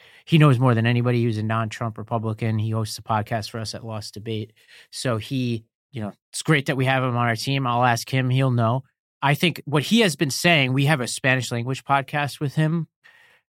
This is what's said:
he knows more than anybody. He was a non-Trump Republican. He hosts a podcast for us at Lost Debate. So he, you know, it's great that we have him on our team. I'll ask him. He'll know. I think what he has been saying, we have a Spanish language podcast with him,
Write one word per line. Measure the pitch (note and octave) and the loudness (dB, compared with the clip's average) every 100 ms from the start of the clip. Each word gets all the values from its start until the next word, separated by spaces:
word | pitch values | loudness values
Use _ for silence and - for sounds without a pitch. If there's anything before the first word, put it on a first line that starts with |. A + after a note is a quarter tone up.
| - - - | -20 -20 2
he | D#3+ | 6
knows | D3+ B2 | 6 6
more | C3 A2+ | 4 4
than | A#2 | 2
anybody. | A#2+ B2 A#2+ | 2 2 2
He | A#2+ | 0
was | G#2+ | -2
a | |
non-Trump | A2 A2+ A2 - A#2 A2 | -2 -2 -4 -6 -8 -8
Republican. | G#2+ A#2 A2 G#2+ A2+ A2 | -6 -4 -4 -4 -2 -2
He | A2 | -2
hosts | A2 A2 - | -2 -4 -8
a | |
podcast | - G#2+ G#2 A#2 - | -2 -2 -2 -6 -6
for | A2+ | -8
us | G#2+ | -10
at | - A2+ | -10 -10
Lost | A2 - G2+ | -10 -12 -12
Debate. | A2+ G#2+ G#2+ _ _ - _ | -8 -8 -8 _ _ -20 _
So | - C3+ A2 | -6 -2 -2
he, | - C3 B2 A2+ - _ _ | -4 -4 -2 -4 -8 _ _
you | A#2 | -10
know, | G#2 - _ | -10 -12 _
it's | - | -6
great | - D3+ C#3 | 0 2 2
that | C3 | 0
we | C3 | 0
have | C3+ | 0
him | B2+ A#2+ | 0 0
on | A#2+ | 0
our | A2 | -2
team. | C3+ C3+ C3 | -2 -2 0
I'll | A#2+ B2 | 2 2
ask | A#2 - | 2 0
him. | C3+ B2+ | -2 0
He'll | C3 C3+ | 2 2
know. | A#2+ A2+ C3 - _ _ _ C#3 | 2 2 0 -6 _ _ _ 0
I | |
think | D3+ F3 - - | 2 0 -2 -2
what | D3 | -2
he | C3 A3+ | 2 4
has | G3+ C3+ | 4 2
been | D3 | -2
saying, | - F3 D#3+ C3 | 2 4 4 4
we | C3 C#3+ | 2 2
have | D#3 | 2
a | A2+ | -2
Spanish | - C3+ B2+ A#2+ | -2 2 2 0
language | A#2+ A#2+ C3 | -4 -4 -6
podcast | - C#3 C3+ D3+ C#3+ - | 0 -2 0 -4 -4 -4
with | C#3+ | -4
him, | - D#3 E3+ D#3 _ _ _ _ _ | 0 0 0 -4 _ _ _ _ _